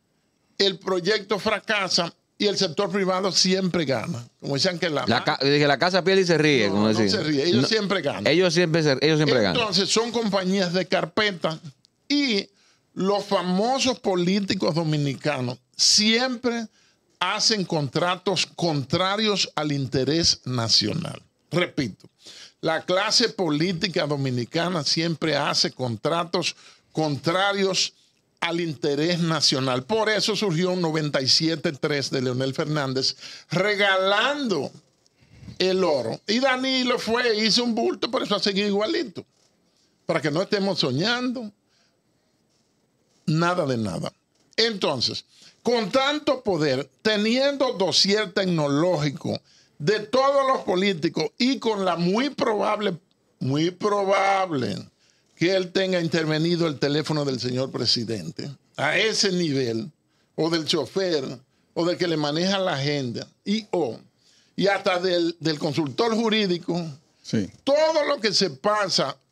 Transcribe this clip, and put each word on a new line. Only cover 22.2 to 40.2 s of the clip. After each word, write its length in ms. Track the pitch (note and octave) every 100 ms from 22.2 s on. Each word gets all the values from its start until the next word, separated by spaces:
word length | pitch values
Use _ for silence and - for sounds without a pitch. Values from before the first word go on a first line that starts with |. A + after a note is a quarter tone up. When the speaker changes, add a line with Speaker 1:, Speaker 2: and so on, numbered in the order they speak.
| - - - _
Speaker 1:
la 220 | D#3+ D#3+ E3+
clase 440 | F#3 G#3 G#3 A3+
política 760 | - E3+ D3 F3 E3 G3+ E3+ D3
dominicana 800 | D3 C3+ B2 A#2 E3 E3+ F3+
siempre 520 | C3+ D#3+ E3 D#3+ D#3+ C#3+
hace 360 | D#3 E3 F3
contratos 840 | - B2+ A2 D3 E3+ E3+ F3+ D#3 - - - _
contrarios 1040 | - D#3 C3+ C3+ F#3 G3+ G3+ F#3+ F#3 - - _ _ _ _
al 220 | E3+ E3+
interés 580 | E3+ B2+ D#3 C#3+ D#3+ F3
nacional. 640 | E3+ D#3+ - - C3+ B2+
Por 260 | - A3 G#3+
eso 260 | G#3 - G3+
surgió 360 | G#3 D#3+ F3+
un 100 | F3+
noventa 400 | E3 D#3 D3+ C#3+
y 60 | B2+
siete 440 | - D#3+ D#3+ F3
tres 380 | C#3 D#3 C#3+ C3
de 100 | C#3
Leonel 320 | B2+ B2+ C3+
Fernández 600 | C3 D3+ D3+ C3+ C3 C3 - - - -
regalando 1200 | D#3 G3+ G3+ G3+ F#3+ F#3+ G3+ B3+ D4 B3+ E3 A#2 C#3+ _ _ _ _ _ - - -
el 260 | F#3 F#3
oro. 360 | F3 C#3 A2+ C#3 -
Y 120 | A3+
Danilo 600 | C4+ B3+ C4 C4 B3 A#3
fue, 360 | - A#3 B3 G#3+
hizo 200 | A3 A#3+
un 100 | A#3+
bulto, 380 | A3+ F4 B3+ C#4+
por 100 | -
eso 140 | - G3+
ha 40 |
seguido 280 | G#3 G3 G#3
igualito. 580 | G3 A3 - A#3 - - _ _ _ _ _ _ _ -
Para 160 | D#3+